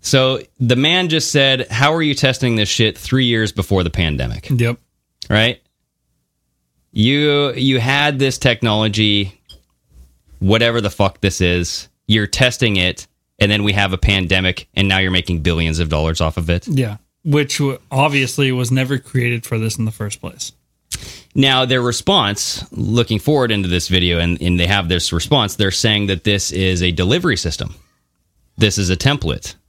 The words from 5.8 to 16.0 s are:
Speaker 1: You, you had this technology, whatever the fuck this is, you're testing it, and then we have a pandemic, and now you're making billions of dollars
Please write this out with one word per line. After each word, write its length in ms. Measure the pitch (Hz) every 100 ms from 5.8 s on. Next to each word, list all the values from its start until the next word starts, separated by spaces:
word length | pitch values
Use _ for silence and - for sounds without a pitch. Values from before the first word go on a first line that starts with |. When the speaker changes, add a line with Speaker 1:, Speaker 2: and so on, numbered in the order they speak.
| _ _ _ _ _ _ _ _ _ _ _
Speaker 1:
You, 600 | - 110 143 147 143 143
you 260 | 127 135 131
had 400 | 120 139 147 139
this 180 | 135 -
technology, 1000 | 135 113 117 107 110 101 107 101 98 - _ - _ _ _ - - _ _ -
whatever 420 | 95 110 117 117
the 80 | 101
fuck 320 | - 98 -
this 180 | 101 -
is, 480 | 90 87 87 - - _ -
you're 220 | 107 104
testing 480 | - 127 - 120 98
it, 320 | 90 - - _ _ _
and 100 | 104
then 140 | 104
we 80 | 101
have 200 | 101 98
a 40 | 92
pandemic, 680 | - 98 87 92 92 90 -
and 160 | - 98
now 80 | 95
you're 140 | 95
making 280 | 92 85 85
billions 400 | 78 82 82 80
of 80 | 80
dollars 320 | 76